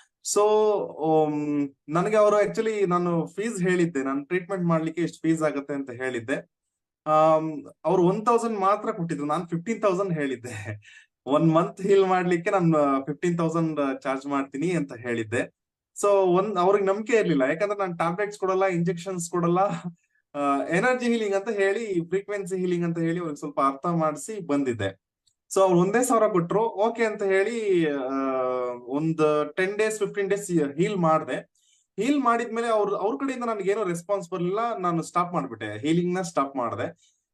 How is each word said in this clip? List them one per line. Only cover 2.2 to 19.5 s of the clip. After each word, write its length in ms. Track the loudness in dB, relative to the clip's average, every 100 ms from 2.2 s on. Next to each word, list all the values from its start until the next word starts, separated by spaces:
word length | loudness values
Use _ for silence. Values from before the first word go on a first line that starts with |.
| 4 4
actually 440 | 2 0 -2 0 2
ನಾನು 400 | 2 2 0 -2
ಫೀಸ್ 360 | -4 -6 -2
ಹೇಳಿದ್ದೆ, 400 | 0 2 2 0
ನಾನು 220 | -2 -4
ಟ್ರೀಟ್ಮೆಂಟ್ 400 | -2 -4 -4 -2
ಮಾಡ್ಲಿಕ್ಕೆ 380 | 0 0 0 -4
ಇಷ್ಟು 160 | -4 -2
ಫೀಸ್ 240 | -2 0
ಆಗತ್ತೆ 320 | 0 -2 -6
ಅಂತ 160 | -6 -6
ಹೇಳಿದ್ದೆ. 680 | -6 -4 -6 -4 -6 -8 _ _ _ _ _ 2
ಆಮ್, 680 | 4 6 4 2 -8 -14 -6
ಅವ್ರು 180 | 0 4
ಒನ್ 240 | 4 4 2
ತೌಸಂಡ್ 320 | 2 2 0
ಮಾತ್ರ 340 | 2 2 -2
ಕೊಟ್ಟಿದ್ರು, 340 | -4 -4 -4 -2
ನಾನು 200 | -4 -2
ಫಿಫ್ಟೀನ್ 360 | -6 -4 0
ತೌಸಂಡ್ 300 | 0 0 -2
ಹೇಳಿದ್ದೆ. 680 | -2 -4 -6 -8 -10 -10 -12 -14 -20 _ _ 0
ಒನ್ 240 | 2 4
ಮಂತ್ 300 | 4 2 -2
ಹೀಲ್ 260 | 4 4 6
ಮಾಡ್ಲಿಕ್ಕೆ 440 | 2 2 0 2
ನಾನು, 280 | 2 4 4
ಆ, 220 | 4 2
ಫಿಫ್ಟೀನ್ 380 | -2 -4 -2 0
ತೌಸಂಡ್ 600 | 0 0 -2 -2 -4 -4
ಚಾರ್ಜ್ 240 | -4 -6 -2
ಮಾಡ್ತೀನಿ 440 | -4 -4 -4 -2
ಅಂತ 220 | -2 -4
ಹೇಳಿದ್ದೆ. 640 | -8 -6 -4 -2 -4 -4 _ _ _ _ -2
So 40 | 2
ಒಂದ್, 500 | 4 4 4 2 2
ಅವ್ರಿಗೆ 260 | 4 4
ನಂಬಿಕೆ 320 | 2 -2 2 2
ಇರ್ಲಿಲ್ಲ, 260 | 4 2
ಯಾಕಂದ್ರೆ 360 | 2 0 -2 -2
ನಾನು 180 | -4 -2
ಟ್ಯಾಬ್ಲೆಟ್ಸ್ 420 | -2 -2 -6 -4
ಕೊಡಲ್ಲ, 260 | -2 2
ಇಂಜೆಕ್ಷನ್ಸ್ 680 | 2 0 -2 -2 -6 -8 -4
ಕೊಡಲ್ಲ, 280 | -2 0